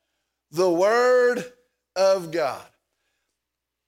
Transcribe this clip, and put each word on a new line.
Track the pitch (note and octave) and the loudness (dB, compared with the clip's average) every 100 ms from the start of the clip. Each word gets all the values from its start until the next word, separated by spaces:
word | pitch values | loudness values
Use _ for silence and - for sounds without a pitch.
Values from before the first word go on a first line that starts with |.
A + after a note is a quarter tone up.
| _ _ _ _ _ | _ _ _ _ _
the | D#3 F#3 | -2 0
Word | E3 G3+ A#3+ B3 B3+ B3 A#3+ - - _ _ _ F#3 | 2 2 2 2 2 2 -2 -8 -18 _ _ _ 0
of | F#3+ F#3+ E3 | 0 0 -4
God. | E3 C3+ G2 - _ _ _ _ _ _ _ _ _ _ _ | -4 -4 -6 -14 _ _ _ _ _ _ _ _ _ _ _